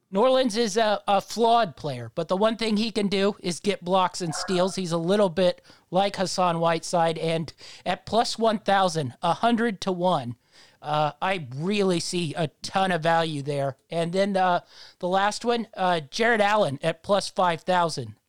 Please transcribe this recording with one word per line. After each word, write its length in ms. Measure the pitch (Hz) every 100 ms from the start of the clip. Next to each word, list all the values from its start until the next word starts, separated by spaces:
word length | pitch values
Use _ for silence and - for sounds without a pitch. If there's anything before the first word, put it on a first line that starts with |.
| _
Nerlens 440 | 185 254 262 262 202
is 200 | 233 190
a, 240 | 214 202 -
a 140 | 202
flawed 560 | - 214 226 233 214 -
player, 340 | 151 123 117 -
but 100 | 165
the 100 | 190
one 200 | 220 220
thing 200 | 220 208
he 140 | 226
can 160 | 214 202
do 300 | 196 196 208
is 220 | 180 160
get 240 | 196 185
blocks 360 | 175 185 180 -
and 140 | 170
steals. 400 | - - 180 185
He's 160 | 185 180
a 80 | 170
little 300 | 165 208 196
bit 340 | 160 180 - - - _
like 280 | 175 202 196
Hassan 420 | 185 - 180 165
Whiteside, 580 | 165 165 - 175 165 160
and 360 | 160 165 156 - - - 185
at 200 | 185 -
plus 300 | 214 247 -
one 220 | 226 220
thousand, 560 | - 196 190 160 131 -
a 120 | 170
hundred 460 | 165 233 233 233 190
to 100 | 190
one, 420 | 180 180 160 120 127 _ _ - _
uh, 300 | 143 151 151 -
I 240 | 185 196 127
really 460 | 131 175 208 190 175
see 340 | - 180 165
a 140 | 156 156 -
ton 300 | - 196 190
of 140 | 175
value 360 | 160 165 165 151
there. 360 | 139 143 139 - _
And 240 | 165 170
then, 240 | 185 202 190
uh, 260 | 185 175 - - - -
the 80 | 180
last 380 | 190 202 -
one, 240 | 233 240 214 -
uh, 240 | 185 170 139
Jarrett 300 | - 233 233
Allen 400 | 202 214 170 131
at 220 | 160 -
plus 240 | - 196 -
five 320 | - 180 165
thousand. 560 | - 180 170 147 113 107